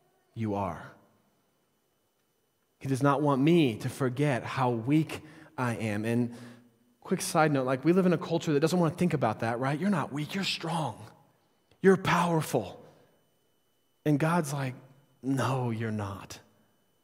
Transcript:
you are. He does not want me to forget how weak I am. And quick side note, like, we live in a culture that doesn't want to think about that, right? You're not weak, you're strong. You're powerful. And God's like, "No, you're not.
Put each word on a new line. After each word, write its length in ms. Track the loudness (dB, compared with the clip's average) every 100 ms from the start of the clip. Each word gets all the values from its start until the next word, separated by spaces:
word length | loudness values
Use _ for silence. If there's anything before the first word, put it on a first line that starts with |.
| _ _ _
you 220 | -6 -4 -2
are. 260 | -4 -6 -12 -20 _ _ _ _ _ _ _ _ _ _ _ _ _ _ _ _ _ _
He 80 | -4
does 140 | 0
not 200 | 2 2
want 180 | 2 4
me 360 | 6 6 4 2
to 120 | -6
forget 560 | -2 -2 0 0 0
how 260 | -4 -2 0
weak 520 | 0 2 2 0 -4 -14 -20 -14 -6
I 200 | -4 -2
am. 280 | -2 -2
And 300 | 0 0 0 -6 -18 -20 -20 _ _ _
quick 220 | -4 -4
side 280 | 0 2 4
note, 140 | 2
like, 180 | 0 0
we 120 | 2
live 100 | 4
in 80 | 4
a 60 | 2
culture 340 | 0 -2 0
that 80 | 2
doesn't 180 | 2 2
want 140 | 0
to 60 | 2
think 160 | 0
about 260 | 2 0 0
that, 180 | -2 -2
right? 220 | -2 -2
You're 80 | 0
not 240 | 0 -2
weak, 220 | -6 -6
you're 100 | -4
strong. 560 | -4 -4 -4 -4 -4 -6 -16 -20 _ _ _ _ _ _
You're 160 | 4 6
powerful. 840 | 4 2 2 2 2 -2 -2 -10 -20 -20 _ _ _ _ _ _ _ _ _ _
And 140 | 0 2
God's 340 | 2 0 0
like, 220 | -4 -6 -8 -16 _ _ _
"No, 480 | -4 -2 0 -2 -2
you're 200 | -2 -4
not. 480 | -4 -6 -8 -14 -20 -20 _ _ _ _ _